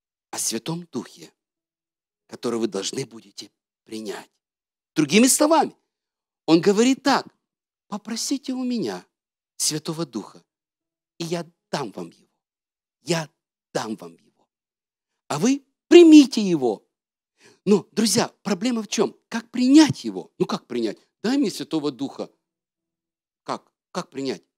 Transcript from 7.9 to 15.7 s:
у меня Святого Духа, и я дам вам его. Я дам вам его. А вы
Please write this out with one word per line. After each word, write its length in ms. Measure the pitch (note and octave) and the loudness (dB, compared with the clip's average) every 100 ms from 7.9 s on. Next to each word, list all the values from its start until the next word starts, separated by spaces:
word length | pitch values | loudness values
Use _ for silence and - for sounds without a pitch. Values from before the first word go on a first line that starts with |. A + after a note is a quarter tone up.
| G3+ - A3+ - C#4 - | -14 -12 -10 -6 -8 -8
у 120 | B3+ | -8
меня 420 | B3+ A#3+ B2+ F#2 - _ _ _ _ _ | -6 -6 -6 -8 -16 _ _ _ _ _
Святого 500 | - D3+ - D#3+ D#3 | -6 -6 -8 -10 -8
Духа, 380 | A2+ F#2 F2+ _ _ _ _ _ _ _ _ | -10 -14 -20 _ _ _ _ _ _ _ _
и 60 | |
я 260 | E3 E3+ E3+ _ _ | -8 -8 -10 _ _
дам 200 | D#3+ A#2+ | -10 -8
вам 180 | F#2+ E2+ | -12 -16
его. 200 | - _ _ _ _ _ _ _ _ | -18 _ _ _ _ _ _ _ _
Я 280 | C3 E3 D3+ _ _ _ _ | -6 -6 -6 _ _ _ _
дам 220 | - A2 A2 | -8 -8 -12
вам 220 | F2 E2+ | -14 -20
его. 320 | _ _ _ _ _ _ _ _ _ _ _ | _ _ _ _ _ _ _ _ _ _ _
А 100 | C#3 | -2
вы 240 | G#3+ C#4 - | 0 0 -4